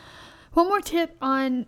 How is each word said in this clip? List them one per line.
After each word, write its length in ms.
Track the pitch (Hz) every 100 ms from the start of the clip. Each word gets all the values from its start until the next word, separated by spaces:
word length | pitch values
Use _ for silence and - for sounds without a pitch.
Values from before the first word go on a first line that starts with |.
| - - - - -
One 160 | - 359
more 100 | 403
tip 380 | - 339 330 -
on 440 | 262 269 269 254